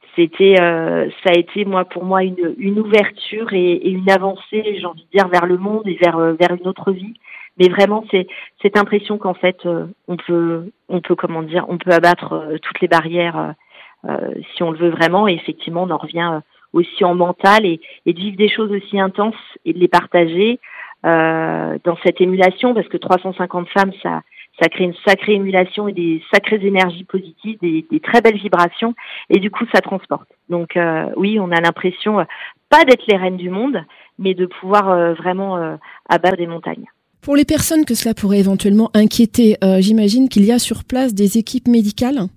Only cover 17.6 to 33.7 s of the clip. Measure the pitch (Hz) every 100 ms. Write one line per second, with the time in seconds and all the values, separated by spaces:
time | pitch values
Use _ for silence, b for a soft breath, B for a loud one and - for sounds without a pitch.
17.6 | 202 165 B B - 170 202 190 208 214
18.6 | 214 202 196 202 190 190 214 220 - -
19.6 | - 170 180 175 180 180 170 170 220 247
20.6 | B B B B 165 165 160 160 160 165
21.6 | 160 151 175 165 185 170 185 185 185 185
22.6 | 247 226 - 208 - 185 190 185 180 185
23.6 | 175 202 196 190 180 165 - B B -
24.6 | 165 - 185 170 - 196 - 208 196 185
25.6 | 180 - 208 185 170 160 - 202 202 220
26.6 | 196 196 185 175 185 190 180 _ 214 220
27.6 | 175 160 160 156 - 233 220 208 196 175
28.6 | 175 - 226 240 B B B 202 196 190
29.6 | 233 - - 190 - 143 - _ _ 170
30.6 | 170 180 170 160 - - 196 220 185 170
31.6 | 170 165 190 180 208 208 160 B B B
32.6 | _ 302 320 240 - 196 185 185 180 185
33.6 | 254